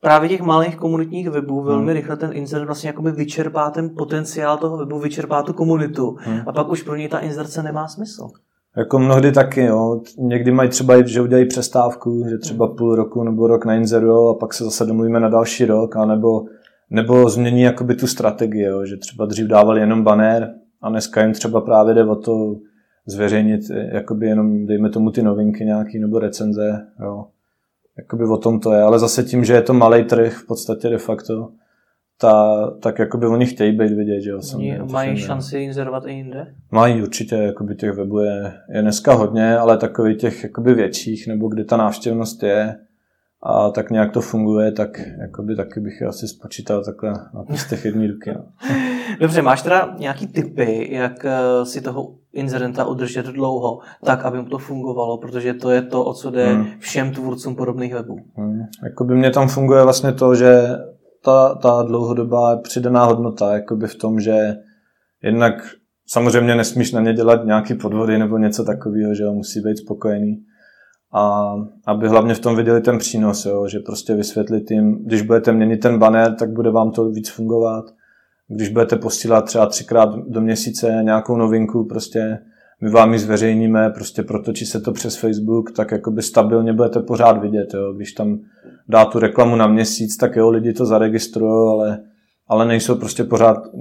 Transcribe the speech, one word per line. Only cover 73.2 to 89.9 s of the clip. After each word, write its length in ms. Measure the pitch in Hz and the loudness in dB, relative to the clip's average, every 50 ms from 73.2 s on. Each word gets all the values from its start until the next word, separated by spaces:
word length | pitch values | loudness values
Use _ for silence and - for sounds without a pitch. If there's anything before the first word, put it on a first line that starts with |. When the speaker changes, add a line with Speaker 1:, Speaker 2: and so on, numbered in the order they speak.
| 110 104 101 104 - | 0 0 0 -2 -4
Speaker 2:
jo, 220 | 101 101 101 101 98 | -2 -2 -2 -2 -4
že 100 | 101 104 | -6 -8
prostě 360 | 104 - 107 - - - 110 | -8 -8 -12 -12 -4 -4 -2
vysvětlit 560 | 104 104 - - 110 104 104 113 107 104 - | -2 -2 -4 -4 -6 -4 -2 -4 -4 -4 -2
jim, 340 | 110 110 107 107 107 - - | 0 2 2 2 0 -2 -4
když 180 | 113 113 107 104 | -2 -2 -2 2
budete 300 | 110 117 113 113 135 120 | 2 2 2 4 2 2
měnit 240 | 113 110 110 113 | 4 2 2 0
ten 220 | 110 110 123 120 110 | 2 2 2 4 6
banner, 360 | 110 110 113 113 113 117 110 | 6 6 6 6 4 2 2
tak 160 | 113 120 110 110 | -2 -4 -4 -4
bude 180 | 113 113 113 | -2 0 2
vám 200 | 107 113 110 110 | 2 2 0 0
to 180 | 110 117 113 113 | 0 0 -2 -2
víc 220 | 110 110 107 - | -2 -6 -10 -10
fungovat. 540 | - - 113 110 117 117 113 113 110 110 113 - _ _ _ _ _ _ _ _ _ _ _ _ | -10 -8 -4 -2 0 0 0 0 -2 -4 -10 -14 _ _ _ _ _ _ _ _ _ _ _ _
Když 200 | 110 107 110 101 | -8 -6 -6 -2
budete 280 | 107 117 113 113 120 | 2 0 2 2 0
posílat 480 | 107 104 113 107 - - 113 113 110 110 | -2 -2 -6 -6 -6 0 2 2 2 2
třeba 220 | - - 117 110 | 2 2 2 2
třikrát 480 | 104 - - - - 117 117 110 107 104 - - - | 2 0 -8 -6 0 4 4 4 4 2 -6 -10 -8
do 120 | 113 113 | -4 -2
měsíce 600 | 110 113 113 110 - 120 110 - - 117 110 113 110 | 0 0 -2 -2 -4 -8 -6 -2 -2 -2 0 0 2
nějakou 340 | 110 110 110 110 - 123 | 2 2 0 0 0 0
novinku, 480 | 117 113 110 110 113 110 107 - 117 113 | 0 2 2 2 0 0 0 -2 -4 -4
prostě 540 | 107 - 113 110 - - 113 110 110 110 107 - _ _ _ _ _ _ _ | -4 -6 -8 -10 -6 -6 -4 -4 -4 -6 -8 -12 _ _ _ _ _ _ _
my 100 | - 110 | -6 2
vám 220 | 107 113 110 113 117 | 6 6 6 6 4
ji 60 | 113 | 2
zveřejníme, 720 | 104 104 107 104 110 113 110 110 113 110 110 110 110 110 | 0 0 0 2 2 2 2 2 2 2 4 4 2 2
prostě 320 | 110 - 104 - - - 107 | 0 -4 -12 -10 -8 -8 -6
protočí 440 | - 107 101 - - 110 - 117 | -4 -6 -6 -4 -6 -6 -6 -8
se 140 | 107 - 113 | -8 -8 -6
to 120 | 104 - 120 | -4 -4 -6
přes 240 | - - 113 110 | -4 -8 -10 -8
Facebook, 540 | - - 113 110 104 107 110 113 117 110 110 - | -4 -2 -2 -2 -2 -2 0 0 0 -2 -4 -4
tak 180 | - 110 - 110 | -6 -4 -2 -4
jakoby 300 | 104 - 117 110 110 104 | -4 -4 -4 -4 -4 -4
stabilně 500 | - - 117 107 107 113 113 113 113 110 | 2 2 2 4 4 2 2 2 2 2
budete 280 | 110 120 117 113 120 | 2 2 2 0 -2
pořád 320 | 110 - 120 110 120 117 110 | -4 -2 -2 4 6 6 6
vidět, 420 | 104 104 104 107 104 98 - - | 6 0 -2 -2 -2 -4 -4 -6
jo. 180 | 98 98 98 98 | -6 -6 -6 -8
Když 200 | 101 101 - - | -10 -14 -16 -8
tam 260 | - 107 107 104 107 - _ _ _ _ - - _ _ - | -6 -4 -4 -4 -6 -8 _ _ _ _ -20 -20 _ _ 4
dá 160 | 113 110 110 | 6 6 6
tu 140 | 107 - 117 | 6 4 0
reklamu 380 | 110 107 - - 120 117 117 | 0 2 4 4 4 4 6
na 100 | 117 110 | 4 4
měsíc, 500 | 107 107 110 110 110 | 4 4 4 2 0